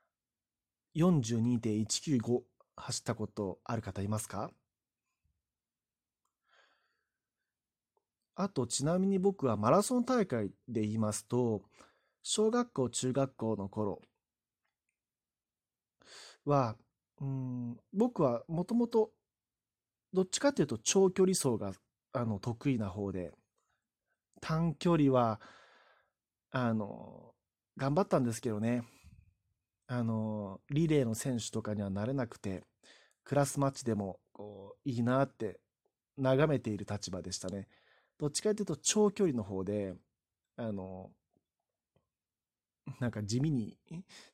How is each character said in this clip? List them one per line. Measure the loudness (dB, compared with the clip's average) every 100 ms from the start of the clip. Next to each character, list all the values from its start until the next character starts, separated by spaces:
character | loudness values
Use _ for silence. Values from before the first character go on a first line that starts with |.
| _ _ _ _ _ _ _ _ _
四 | 2 4 4
十 | 4 2
二 | 2 2
点 | 2 0
一 | 0 -2
九 | 0 0
五 | 2 0 -2 _ _ -16
走 | -10 -6
っ |
た | -4 -4
こ | -6
と | -4 -6 -6
あ | -6
る | -6
方 | -6 -6
い | -4
ま | -4
す | -6
か？ | -8 -10 -14 _ _ _ _ _ _ _ _ _ _ _ _ _ _ _ _ _ _ _ _ _ _ _ _ _ _ _ _ _ _ _ _ _ _ _ _ _ -6
あ | -4
と、 | -2 -2
ち | -2
な | 0 2
み | 2
に | 2
僕 | 2 2 0
は | 2
マ | 6
ラ | 6
ソ | 4 0
ン |
大 | 2 2
会 | 2 0 -2 -6 -6
で | -2
言 | 0
い | 2
ま | 0
す | -2 -2
と、 | 0 0 0 -6 -20 -20 _ _ _
小 | -4 0 2
学 | 2 -2
校、 | -2 -2
中 | 0 0
学 | 0 0
校 | -2 -2 -2
の | -4
頃 | -2 -4 -4 -10 _ _ _ _ _ _ _ _ _ _ _ _ _ _ _ _ _ _ _ -20 -20 -20 -10
は、 | 0 2 2 -2 _ _ _ -10
う |
ー | -6
ん、 | -4 -4 -6 -6 -8 _
僕 | 0 0 2
は | 2 0 -2
も | -4
と | 0 0
も | 2
と | 2 2 _ _ _ _ _ _ _ _ _ _
ど | 0
っ | 0
ち | 0
か | 2
っ |
て | 2
い |
う | 0
と | 0
長 | 0 4 4
距 | 6
離 | 4
走 | 4 2 0
が、 | -2 -8 _ _ _
あ | -4 -2
の、 | -2
得 | -4 -4 0
意 | 0
な | -2
方 | -4 -4
で、 | -4 -8 -10 _ _ _ _ _ _ _ _ _ _
短 | -4 0 0
距 | 0 4 6
離 | 6
は、 | 6 4 2 -6 -20 -20 -20 _ _ _ _ _ _ _
あ | -2 0
の、 | 0 -4 -10 -16 -20 -20 _ _ _ _ -6
頑 | -2
張 | 0
っ | 2
た | 2
ん |
で | 2
す | -2
け | -4
ど | -2
ね、 | 0 0 -4 -14 -20 -20 _ _ _ _ _ _ -6
あ | -2
の、 | 0 0 -2 -4 -6 -10 -4
リ | 0 4
レ | 4
ー | 2
の |
選 | 0 -2 -4
手 | -4
と | -6
か | -4
に | -2
は | -2
な | -2
れ | -2
な | -2 -4
く | -6
て、 | -8 -8 -10 _ -20 -20 _ _
ク | -2
ラ | 0 2
ス | 0
マ | -2
ッ |
チ | -2 -2
で |
も、 | -2 -2 -8 _
こ | -18 -16 -14 -16 -12
う、 | -6
い | -2
い |
な | 2 4
っ | 2
て | -2 -8 -8 _ _ _ _ _ -2
眺 | 2 4 4
め | 2
て | -2
い | -4
る | -4
立 | -8 -6
場 | -8
で | -8
し | -8
た | -8
ね。 | -8 -10 _ _ _ _ -6
ど | -4
っ |
ち | -2
か | -2
っ |
て | 0
い |
う | -2
と | -4
長 | 0 4 4
距 | 4
離 | 2
の | 0
方 | -2 -4
で、 | -2 -2 -4 -8 _ _ _ _ _ -10
あ | -8
の、 | -6 -8 -12 -16 -20 _ _ _ _ _ _ _ _ _ _ _ _ _ _ _ _ -16 -6
な | -4
ん |
か | -4
地 | -4 -2
味 | 0
に | 0 -4 -10 -16 -16 -16 -20 -20